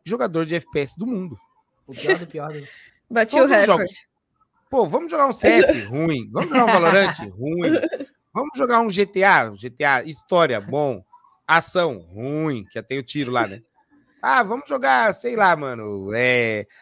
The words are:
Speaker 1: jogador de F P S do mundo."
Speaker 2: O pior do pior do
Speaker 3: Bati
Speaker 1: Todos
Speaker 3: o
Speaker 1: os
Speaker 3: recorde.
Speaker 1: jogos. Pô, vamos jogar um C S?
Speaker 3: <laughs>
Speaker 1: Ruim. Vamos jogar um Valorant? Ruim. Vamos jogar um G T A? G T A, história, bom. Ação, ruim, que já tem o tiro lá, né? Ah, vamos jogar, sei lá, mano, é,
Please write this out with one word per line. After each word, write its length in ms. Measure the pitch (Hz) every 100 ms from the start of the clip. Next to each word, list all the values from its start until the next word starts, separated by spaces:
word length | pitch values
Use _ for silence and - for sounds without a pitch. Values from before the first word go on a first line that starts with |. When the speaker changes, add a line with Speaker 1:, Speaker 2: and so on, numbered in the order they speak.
Speaker 1:
jogador 400 | 160 240 233 165 160
de 80 | 170
F 100 | -
P 80 | 156
S 180 | 139 -
do 80 | 226
mundo." 320 | 220 185 113 _ _ _ _ -
Speaker 2:
O 60 |
pior 240 | 135 415 349
do 80 | 170
pior 260 | 156 147
do 140 | 151 139 - - _ _
Speaker 3:
Bati 280 | 233 226 285
Speaker 1:
Todos 140 | 269
Speaker 3:
o 40 |
Speaker 1:
os 60 | 226
Speaker 3:
recorde. 60 | 202 170
Speaker 1:
jogos. 260 | 175 - _ _ _ _ _ _ _
Pô, 160 | 269 180
vamos 220 | 226 339
jogar 160 | 330 269
um 60 |
C 160 | - -
S? 240 | - - 277
Speaker 3:
<laughs> 100 | 104
Speaker 1:
Ruim. 400 | 131 165 139 104
Vamos 160 | 123 339
jogar 160 | 262
um 80 | 233
Valorant? 400 | 202 165 190 190 151 104 92
Ruim. 440 | 135 170 175 320 330 - 285 _ _
Vamos 180 | 202 294 269
jogar 240 | 254 233
um 80 | 226
G 140 | 190
T 200 | 202 185
A? 280 | 196 165 113
G 140 | 101 123
T 160 | -
A, 180 | 147 131
história, 540 | 147 147 - 180 160 113
bom. 440 | 101 139 143 104 - - _ _ -
Ação, 520 | 160 - 185 170 107
ruim, 680 | 82 98 131 151 156 123
que 100 | 95
já 80 | -
tem 160 | - 135
o 40 |
tiro 280 | 123 147 127
lá, 140 | 123 110
né? 140 | 98 - _ _ _ _ _
Ah, 200 | 247 269
vamos 240 | 202 247 285
jogar, 440 | 277 269 254 226
sei 200 | - 240
lá, 220 | 233 196 160
mano, 560 | 139 117 107 101 95
é, 520 | 113 127 123 113 107 101 _